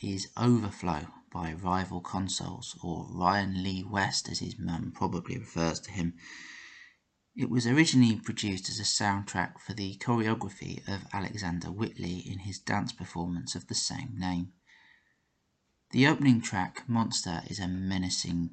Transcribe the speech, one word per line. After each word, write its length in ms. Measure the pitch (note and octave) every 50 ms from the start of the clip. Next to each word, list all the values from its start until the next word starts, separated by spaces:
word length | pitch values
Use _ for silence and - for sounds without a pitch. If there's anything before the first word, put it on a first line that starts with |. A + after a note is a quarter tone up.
| -
is 240 | G2+ G2 F#2+ - - -
Overflow 720 | - A2+ B2 B2 A2+ G#2 G2+ G2+ - - F2+ D#2+ D2 E2 - - - - _
by 220 | - F2+ F2 E2+ D#2
Rival 480 | E2 G2 F2+ F2+ F#2 F#2 F2 F#2 F2
Consoles, 760 | F2 - - F#2+ G2 F#2 - - F2 E2+ E2+ - - - - - -
or 240 | F2 E2 E2 E2+ - E2+
Ryan 500 | F2 F2+ F2+ G2 G2+ G2 F#2+ F#2+ F#2 F#2
Lee 220 | G2 F#2 F#2 F#2 G2+
West 380 | G#2 G2+ G2 - - - - -
as 120 | - -
his 200 | F#2+ F#2 - -
mum 320 | F2+ F2 E2+ D#2+ - - -
probably 440 | - F#2+ F2+ F2 F2 F2 - F2 -
refers 420 | A2 - - E2+ E2 E2 D2+ -
to 120 | - -
him. 240 | F#2+ G2 E2+ E2+ - - - - - - - - - - - - - - - - _ _ _ _ _ _ _ _ -
It 140 | - C3 -
was 160 | - B2+ A2+ A#2
originally 500 | B2+ D3+ D#3+ D#3 - B2+ B2 A#2 A2 -
produced 500 | - - G#2+ - - G#2 F#2+ F#2 - -
as 120 | - G#2+
a 40 | G#2
soundtrack 760 | - - - G#2 G#2 G2 G2+ G2+ - - F#2+ F2+ F#2 - -
for 120 | - -
the 240 | F#2+ G#2 G2+ F#2+ G2 -
choreography 880 | - B2 A#2+ A#2 A2 A2 A2+ A2+ G2+ G2 - - - - - - - -
of 180 | G2 G2 F#2+ - -
Alexander 580 | G2+ F#2 F2+ - G2+ G2+ F2 E2+ F2 D#2+ E2
Whitley 460 | F2+ G2+ A2+ - - - F#2 F2+ F2+ F2+ - F2+
in 100 | G2 F#2+
his 200 | F#2 G2+ F#2 -
dance 320 | - - G#2 G2+ F2+ -
performance 640 | - - F2 - - E2 E2+ F2+ F2 F2 F2 - -
of 120 | F#2 - -
the 80 | -
same 400 | - - - - - - - G#2+ G#2
name. 340 | F2+ F#2 F2+ F2 F2+ F2+ - _ _ _ - - - - - _ _ _ _ _ _ _ _ _ _ _ _ _ _ _ _ _ _ -
The 140 | - B2 C3
opening 360 | D3 D#3+ D3+ D3 C3+ A#2+ A2+
track, 420 | A2+ - - G2 F#2 F2 - - - -
Monster, 540 | A#2 A#2 A2 F#2 - - - F#2 E2+ E2 - -
is 120 | F2+ G#2
a 80 | G2 F2
menacing, 840 | F#2 F#2 F#2 F#2+ F#2+ F#2 F#2 F2+ F2 - - F2 E2+ E2+ E2+ E2+